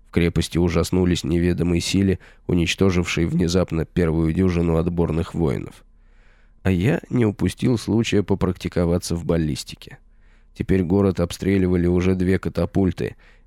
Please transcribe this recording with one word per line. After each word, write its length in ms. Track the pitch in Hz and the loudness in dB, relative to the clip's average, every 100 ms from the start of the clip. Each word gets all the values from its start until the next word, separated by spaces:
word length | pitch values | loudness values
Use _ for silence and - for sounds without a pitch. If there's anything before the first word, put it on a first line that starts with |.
| - | -4
В 60 | |
крепости 460 | 87 85 82 80 80 | 2 2 2 0 2
ужаснулись 680 | 87 85 - 92 90 85 - | 2 2 2 2 2 2 0
неведомой 560 | 85 87 87 87 87 | 2 2 2 0 0
силе, 380 | - 95 98 87 - - - | 0 2 2 0 -6 -14 -2
уничтожившей 800 | 90 82 - 95 90 85 - 85 | 0 0 0 0 0 -2 -2 0
внезапно 580 | 82 85 90 87 82 76 | 0 0 0 0 -2 -4
первую 480 | - 82 80 80 | -2 0 0 0
дюжину 440 | 85 95 85 85 82 | 2 0 2 0 0
отборных 560 | 85 85 82 80 82 | 0 -2 -2 -2 -4
воинов. 500 | 85 78 52 50 - - _ _ _ _ _ _ - | -2 -2 -2 -8 -16 -20 _ _ _ _ _ _ -8
А 80 | 95 | -2
я 300 | 92 107 170 - | 0 0 -2 -2
не 160 | 123 110 | 0 0
упустил 520 | 101 113 - 131 117 | 0 -4 -2 -2 -2
случая 460 | - 107 113 104 | 0 -2 0 -2
попрактиковаться 920 | 92 98 92 90 87 - 87 85 - 85 | 0 -2 -2 -4 -6 -2 0 0 -2 -6
в 100 | 80 | -2
баллистике. 720 | 82 78 65 - - - - - - - - _ | -2 -2 -4 -10 -16 -20 -20 -20 -20 -20 -20 _
Теперь 300 | - - 95 | -8 -2 0
город 360 | 85 98 98 87 | 2 2 2 0
обстреливали 680 | 85 - 95 98 92 90 87 | -4 -4 0 2 2 2 2
уже 280 | 90 92 92 | 2 2 0
две 240 | 92 95 | 0 0
катапульты, 800 | 85 85 85 - 95 - 57 - - - | -2 -4 -2 0 0 -2 -8 -10 -20 -20